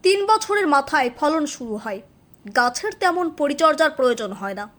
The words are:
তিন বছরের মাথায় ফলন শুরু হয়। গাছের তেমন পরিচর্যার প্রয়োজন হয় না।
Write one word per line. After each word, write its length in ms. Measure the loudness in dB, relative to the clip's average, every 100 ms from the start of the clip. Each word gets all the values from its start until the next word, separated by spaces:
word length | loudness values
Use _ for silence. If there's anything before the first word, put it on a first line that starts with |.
তিন 220 | 4 2 2
বছরের 420 | 2 2 0 2
মাথায় 420 | 2 2 0 0
ফলন 360 | 0 0 0 -2
শুরু 320 | -6 -8 -8
হয়। 240 | -8 -10 -14 _ _ -20 -4 0
গাছের 380 | 0 -2 -8
তেমন 360 | 0 0 0 -4
পরিচর্যার 640 | -2 -4 2 2 4 0
প্রয়োজন 400 | 2 0 0 -6
হয় 220 | -8 -8
না। 120 | -8 -12